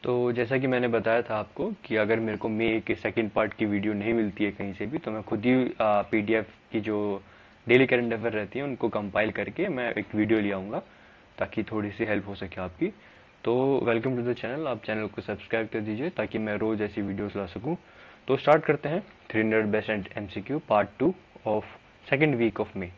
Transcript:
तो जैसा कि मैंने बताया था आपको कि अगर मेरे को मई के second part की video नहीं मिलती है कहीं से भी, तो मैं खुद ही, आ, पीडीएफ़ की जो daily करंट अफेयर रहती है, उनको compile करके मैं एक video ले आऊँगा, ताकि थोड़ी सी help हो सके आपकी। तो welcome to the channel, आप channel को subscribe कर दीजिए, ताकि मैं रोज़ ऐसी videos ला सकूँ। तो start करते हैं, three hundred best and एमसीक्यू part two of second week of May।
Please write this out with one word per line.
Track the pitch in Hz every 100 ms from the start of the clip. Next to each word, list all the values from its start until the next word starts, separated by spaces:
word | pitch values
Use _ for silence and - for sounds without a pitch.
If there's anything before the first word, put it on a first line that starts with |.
तो | - 123 123
जैसा | 120 113 131
कि | 135
मैंने | 123 123
बताया | 117 107 117
था | 117 110
आपको | 104 - 185 202
कि | - 110
अगर | 107 113
मेरे | 113 107
को | 117
मई | 107 113 110 -
के |
second | 104 110 117 107
part | 110 110
की | - 107
video | 101 104
नहीं | 104 107
मिलती | 117 107 95
है | 104
कहीं | 98 101
से | 92 107
भी, | 151
तो | -
मैं | 110
खुद | 104 113
ही, | 120 127 123 -
आ, | 110 104
पीडीएफ़ | 98 110 104 113 101 - _
की | 113
जो | 104 104 104 98 - - - - -
daily | 127 127
करंट | 123 120
अफेयर | 113 113
रहती | 107 101 127
है, |
उनको | 143 127 117
compile | 107 104 104 107
करके | 104 104 101 196
मैं | 135 120
एक | 110 104
video | 107 107 110
ले | 101
आऊँगा, | 95 98 147 - - - - - -
ताकि | 92 -
थोड़ी | 104 110 104
सी | 101
help | 110 101 98
हो |
सके | 98 95 -
आपकी। | 92 87 185 - - - - _
तो | - 120 135 135 117
welcome | 117 127
to | 123
the | 120
channel, | 117 110 139 156
आप | 113
channel | - 110 104
को | 107
subscribe | - 101 - 113 110
कर | 113
दीजिए, | 107 107 160
ताकि | - 107 113
मैं | 110 104
रोज़ | 110 107
ऐसी | 104 104
videos | 101 98 104 101
ला | 92
सकूँ। | 101 127 180 - - - - -
तो | 131
start | - 156
करते | 156 143 147
हैं, | 170 - - -
three | 110
hundred | 110 110 107
best | 107 107
and | 107 92 -
एमसीक्यू | 101 104 98 147 -
part | 104 104 -
two | 143 190 - - 110
of | 107 - - - - -
second | 139 156 123
week | 117 104 107
of | 98
May। | 90